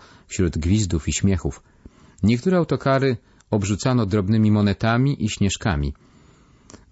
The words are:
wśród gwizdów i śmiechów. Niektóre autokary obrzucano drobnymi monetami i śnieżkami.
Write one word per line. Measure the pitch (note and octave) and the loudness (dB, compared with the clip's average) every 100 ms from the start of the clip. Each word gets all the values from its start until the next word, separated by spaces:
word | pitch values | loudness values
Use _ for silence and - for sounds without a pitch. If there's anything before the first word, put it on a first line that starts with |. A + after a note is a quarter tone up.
| - - - | -6 -20 -10
wśród | - F2 E2 | -2 -2 0
gwizdów | D#2 G#2+ G2 E2+ - | 0 0 0 -2 -4
i | |
śmiechów. | - G2 F#2 D2 - - _ - - - - | -2 0 0 -2 -8 -14 _ -20 -20 -20 -2
Niektóre | F#2+ A#2+ F#3 F#3 | 0 0 0 0
autokary | D#3+ C3+ C#3 C3+ C3+ A#2+ - _ _ | 0 -2 0 0 0 -2 -6 _ _
obrzucano | A2 G2 G2 C3+ B2 G2+ | -2 -2 -2 0 0 0
drobnymi | G#2+ F#2+ A2 G#2+ | 0 2 2 4
monetami | G#2+ G2+ F#2+ A2+ A#2 C3+ C#3+ G#2+ | 4 2 0 0 0 0 -2 -4
i | |
śnieżkami. | - G2 - A2+ D2+ C#2+ - _ _ - _ _ _ - - _ | -2 -2 -2 -4 -2 -4 -6 _ _ -20 _ _ _ -20 -20 _